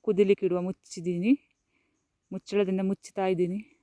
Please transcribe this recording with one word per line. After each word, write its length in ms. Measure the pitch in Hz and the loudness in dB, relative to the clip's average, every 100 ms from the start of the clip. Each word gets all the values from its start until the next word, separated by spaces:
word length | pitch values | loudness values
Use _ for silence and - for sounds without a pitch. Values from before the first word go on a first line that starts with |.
| - | 0
ಕುದಿಲಿಕ್ಕೆ 380 | 196 196 202 190 | 2 4 4 2
ಇಡುವ, 120 | 180 180 | -2 -4
ಮುಚ್ಚಿದ್ದೀನಿ, 640 | 190 - - 170 175 196 285 _ _ _ _ _ _ _ _ _ | -8 -12 -8 -4 -2 2 0 _ _ _ _ _ _ _ _ _
ಮುಚ್ಚಳದಿಂದ 520 | 185 - 196 190 190 190 | -14 -4 -2 0 0 -2
ಮುಚ್ಚುತ್ತಾ 360 | 196 - - 190 | -4 -6 -4 -2
ಇದ್ದೀನಿ. 260 | 180 175 190 214 _ | 0 -2 -4 -10 _